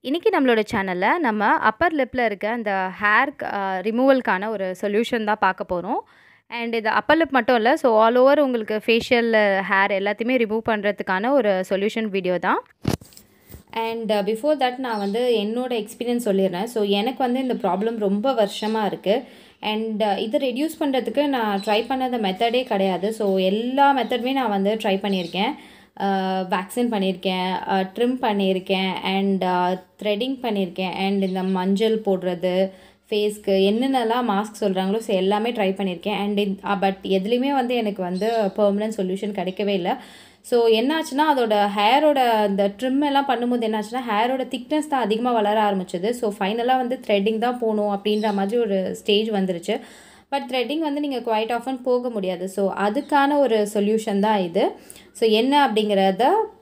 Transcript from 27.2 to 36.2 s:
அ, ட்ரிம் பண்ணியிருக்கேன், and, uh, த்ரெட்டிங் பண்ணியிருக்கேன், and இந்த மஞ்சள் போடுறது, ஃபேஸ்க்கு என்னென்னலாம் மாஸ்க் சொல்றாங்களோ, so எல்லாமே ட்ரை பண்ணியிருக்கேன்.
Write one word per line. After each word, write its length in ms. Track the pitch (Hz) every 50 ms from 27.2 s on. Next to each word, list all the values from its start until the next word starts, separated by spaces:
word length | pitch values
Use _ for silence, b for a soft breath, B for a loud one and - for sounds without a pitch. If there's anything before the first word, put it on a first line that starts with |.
| - 196 185 185 180 185 185 180 - -
அ, 40 | 196 196 190 190 -
ட்ரிம் 180 | 220 240 247 262 254 277
பண்ணியிருக்கேன், 680 | 233 208 202 196 190 190 185 185 - 196 185 190 190 180 - - 190 190
and, 280 | 196 196 196 196 185 185 180 180
uh, 160 | 180 180 180 185 185 - _ _ _
த்ரெட்டிங் 360 | - 214 208 202 247 262 269 254 254
பண்ணியிருக்கேன், 500 | 240 214 202 190 180 185 - 185 185 - - 190
and 120 | 196 202 196 196
இந்த 140 | 185 185 190 190 190 190
மஞ்சள் 380 | 185 185 190 196 196 226 220 220 220 214
போடுறது, 480 | 202 190 180 170 185 175 170 180 185 180 185 190 190 190 B B B B B _
ஃபேஸ்க்கு 480 | _ 226 208 208 208 208 214 - - 196 190 190 196
என்னென்னலாம் 600 | 214 226 262 269 269 262 233 220 226 254 247 226
மாஸ்க் 300 | 196 196 214 214 - -
சொல்றாங்களோ, 380 | 220 202 190 190 185 190 196 226 226
so 40 | - 208 185
எல்லாமே 280 | 190 190 208 208 220 233 220
ட்ரை 100 | 214 202 190 190 196
பண்ணியிருக்கேன். 380 | 202 190 180 170 - 202 214 202